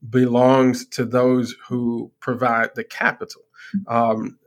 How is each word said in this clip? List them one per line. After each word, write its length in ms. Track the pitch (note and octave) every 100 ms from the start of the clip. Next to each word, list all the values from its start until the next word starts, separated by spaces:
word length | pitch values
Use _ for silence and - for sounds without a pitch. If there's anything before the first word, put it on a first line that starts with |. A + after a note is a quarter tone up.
| A#2
belongs 800 | B2+ B2 A#2+ B2+ C3 B2+ B2 -
to 180 | -
those 500 | A2+ B2 B2+ B2+ A#2 - -
who 420 | B2 A#2+ A#2 A2+ _
provide 500 | - B2 B2 A2+ A2+
the 100 | A#2
capital. 580 | A2+ - - - A2 - _ - - - -
Um, 520 | A#2 A#2 A2 A2 -